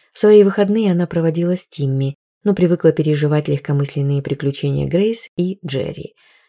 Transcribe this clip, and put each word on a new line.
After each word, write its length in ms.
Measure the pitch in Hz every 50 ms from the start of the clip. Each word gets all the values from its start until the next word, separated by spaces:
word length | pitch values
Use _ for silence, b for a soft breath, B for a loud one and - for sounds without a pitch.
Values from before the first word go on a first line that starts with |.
| b b
В 60 | b -
свои 260 | - 208 214 208 202
выходные 480 | 196 190 - 202 196 208 226 220 202
она 140 | 180 175 180
проводила 500 | 170 - 170 165 165 156 170 170 175 180
с 120 | 180 - -
Тимми, 480 | - - 143 135 135 135 135 135 143 - _ _ _ _ -
но 120 | 208 196
привыкла 360 | 196 180 170 175 165 - 160
переживать 560 | 151 - 151 151 151 147 151 147 151 151 151 -
легкомысленные 760 | 143 139 - - 143 143 143 139 - 147 139 139 143 143 139
приключения 640 | - 139 - - 139 139 - - 143 139 143 143 139
Грейс 420 | 143 175 202 220 226 226 - - _ -
и 220 | 175 185 196 202 -
Джерри. 520 | 156 131 131 - - 147 - - - b b b b b b b